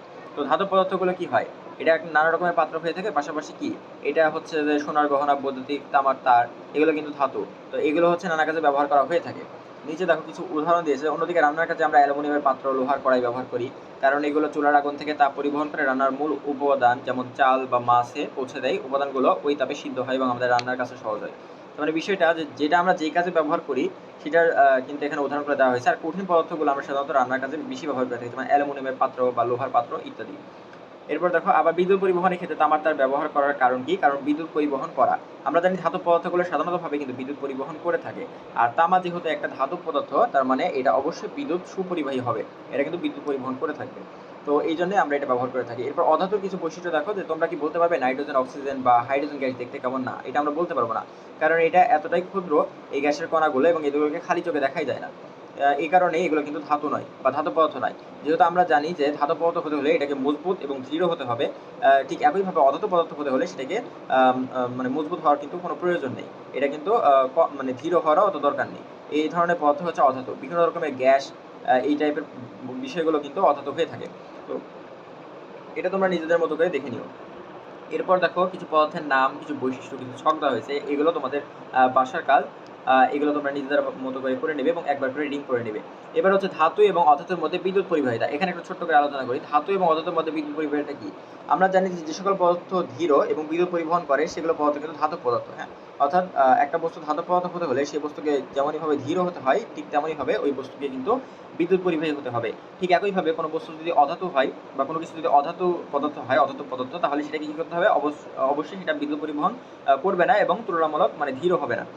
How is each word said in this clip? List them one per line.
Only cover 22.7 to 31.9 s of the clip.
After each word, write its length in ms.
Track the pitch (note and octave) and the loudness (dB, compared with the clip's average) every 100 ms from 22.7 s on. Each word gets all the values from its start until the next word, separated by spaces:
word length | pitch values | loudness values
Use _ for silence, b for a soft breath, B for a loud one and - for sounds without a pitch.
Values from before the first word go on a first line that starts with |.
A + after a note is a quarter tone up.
| F3 | 4
আমরা 140 | F3+ | 4
যেই 160 | F3 D#3 | 2 0
কাজে 220 | E3+ F3+ | 0 2
ব্যবহার 280 | E3+ D3+ E3 - | 2 2 0 -2
করি 220 | C3 F#3 - - - | -2 -2 -4 -16 -14
সেটার, 340 | D3 E3 E3 B2+ | 0 4 6 6
আহ, 220 | C#3 C3 C3 | 6 4 0
কিন্তু 180 | D3 C#3+ | -6 -4
এখানে 160 | D3+ | -2
উদাহরণ 220 | C3+ D3 | -2 -2
করে 120 | C#3+ C3+ | 0 2
দেওয়া 160 | C3 | 4
হয়েছে। 180 | B2 E3+ | 4 0
আর 60 | E3 | 0
কঠিন 220 | D#3+ F3+ F#3 | -2 -4 2
পদার্থগুলো 440 | E3+ D#3+ D#3+ D3 | 2 2 0 0
আমরা 120 | C#3 | 0
সাধারণত 280 | C#3 C#3 C#3 | -2 -4 0
রান্নার 280 | C#3+ B2 C3 | 2 2 0
কাজে 180 | C3+ D#3 | -2 -6
বেশি 280 | B2+ C3 D#3 | -6 -6 -4
ব্যবহার 200 | C3 B2+ | -2 -2
করে 120 | A#2 | -2
থাকি, 120 | A#2+ | -6
যেমন 160 | B2+ C3 | -8 2
অ্যালুমিনিয়ামের 460 | C#3+ C#3+ C#3 C3 B2+ | 4 4 -2 -6 -2
পাত্র 320 | C3+ B2+ B2 A#2 | -2 0 0 2
বা 80 | |
লোহার 260 | A#2 B2 C3 | 0 0 0
পাত্র 260 | A#2+ A#2 - - | 0 0 -4 -10
ইত্যাদি। 280 | - G2+ F#2+ - - - - - - - | -12 -12 -14 -16 -18 -20 -20 -20 -14 -6
এরপর 220 | D3+ F3+ | -2 2
দেখো, 200 | E3+ F#3+ | 2 4
আবার 240 | D#3+ D#3+ | 4 4
বিদ্যুৎ 260 | E3 F#3 | 4 4